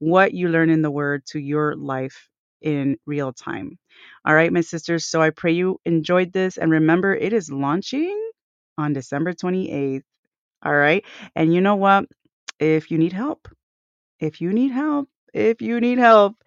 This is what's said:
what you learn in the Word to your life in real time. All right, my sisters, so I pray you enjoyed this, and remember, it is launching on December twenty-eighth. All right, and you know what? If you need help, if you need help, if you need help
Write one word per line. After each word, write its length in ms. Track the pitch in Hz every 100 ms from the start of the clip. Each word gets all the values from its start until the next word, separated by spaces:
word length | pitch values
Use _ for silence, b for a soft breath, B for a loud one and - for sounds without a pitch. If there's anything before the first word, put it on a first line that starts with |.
what 320 | 156 180 196
you 140 | 180 175
learn 220 | 165 160
in 120 | 160
the 80 | 151
Word 340 | 143 143 143 -
to 140 | 151
your 360 | 139 147 151 147
life 520 | 143 131 131 - _ _ _ _
in 360 | 156 147 139 131 -
real 260 | 147 135
time. 460 | 123 - - - 180 _ B B B -
All 80 |
right, 180 | 156 165
my 100 | 175
sisters, 440 | 160 165 - 170 -
so 160 | 165
I 80 | 160
pray 220 | 156 175
you 280 | 170 185 190 -
enjoyed 460 | 165 156 180 180
this, 260 | 190 185 -
and 140 | 165
remember, 420 | 160 156 170 196
it 180 | 190 185
is 200 | 226 156
launching 800 | 139 139 165 - 269 349 415 453 - _ _ _ -
on 160 | 147
December 380 | 135 - 143 170
twenty-eighth. 720 | 170 180 185 185 143 139 135 - _ _ _ _ _
All 100 | 151
right, 300 | 147 147 185 - B 208 -
and 180 | 160
you 60 | 175
know 140 | 196 202
what? 300 | 196 196 - _ _ _ - -
If 300 | 156 156 156
you 80 | 160
need 140 | 170
help, 340 | 185 277 - - _ _ _ _ _ _ -
if 200 | 156 -
you 120 | 170
need 200 | 214 269
help, 360 | 247 302 294 277 _ _
if 280 | - 214 226
you 180 | 220 233
need 180 | 240 247
help 380 | 233 220 202 -